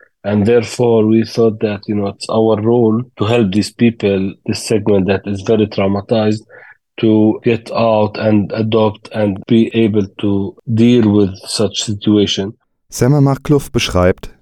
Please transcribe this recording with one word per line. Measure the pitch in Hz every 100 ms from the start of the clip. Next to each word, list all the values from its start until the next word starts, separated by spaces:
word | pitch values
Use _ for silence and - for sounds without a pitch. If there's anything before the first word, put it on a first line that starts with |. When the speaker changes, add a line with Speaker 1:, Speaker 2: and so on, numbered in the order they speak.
| _ _
Speaker 1:
And | 98 107 104
therefore | 120 104 - 120 113 107
we | 113
thought | 110 - 113 107
that, | 107 101 -
you | 104
know, | 98
it's | - -
our | 110 110 104
role | 113 120 113 110 127 -
to | 104
help | 120 98
these | 104 98
people, | - 117 117 104 98 95 - -
this | - -
segment | 110 104 98 92
that | 98 101
is | 98 98
very | 110 104
traumatized, | - 98 98 - 113 107 107 - - - - _ -
to | 113 110 107 -
get | 120 113 -
out | 113 113 107 104 -
and | 110 104 90
adopt | 113 110 113 110 98 -
and | 110 104 95 -
be | 113 110
able | 113 110 104 98 -
to | 104 98 98 - -
deal | 110 120 123 107
with | 104 95 95 -
such | - 101 - -
situation. | 104 107 104 95 - 101 - _ _ _
Speaker 2:
Sam | - 123 147
Markloff | 139 135 - 143 -
beschreibt, | 120 - 92 90 - - -